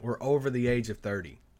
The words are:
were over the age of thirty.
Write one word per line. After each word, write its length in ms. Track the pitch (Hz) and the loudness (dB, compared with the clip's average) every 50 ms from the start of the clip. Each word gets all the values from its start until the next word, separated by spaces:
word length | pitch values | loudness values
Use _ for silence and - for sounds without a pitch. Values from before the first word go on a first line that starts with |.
were 200 | - 117 120 - | -6 -4 -4 -2
over 280 | - 135 143 147 135 139 | 0 2 2 2 2 2
the 180 | 127 123 120 120 | 0 2 2 2
age 220 | 123 123 117 117 | 2 2 0 -2
of 100 | 104 - | -6 -6
thirty. 400 | - 104 101 98 90 76 64 - - _ _ _ | -4 -4 -4 -4 -4 -6 -12 -18 -20 _ _ _